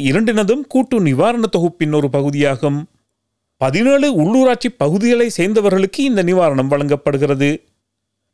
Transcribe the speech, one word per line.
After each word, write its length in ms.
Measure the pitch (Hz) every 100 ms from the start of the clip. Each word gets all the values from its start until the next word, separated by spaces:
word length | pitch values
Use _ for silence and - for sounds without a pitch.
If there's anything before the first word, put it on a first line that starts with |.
இரண்டினதும் 600 | 135 175 220 214 202 262 277
கூட்டு 300 | 262 - 233
நிவாரண 440 | 165 131 202 240 220
தொகுப்பின் 480 | 180 170 - 151 151
ஒரு 100 | 143
பகுதியாகும். 680 | 139 143 143 143 127 147 143 156 _ _ _ _ _ _ -
பதினேழு 460 | 131 160 247 277 285 202
உள்ளூராட்சி 540 | 156 254 254 240 254 -
பகுதிகளை 500 | 147 196 240 240 240
சேர்ந்தவர்களுக்கு 720 | - 185 214 202 190 190 - 269
இந்த 120 | 208
நிவாரணம் 460 | 175 185 165 135 135
வழங்கப்படுகிறது. 760 | 143 143 143 151 139 147 139 143 156 _ _ _ _ _ _ _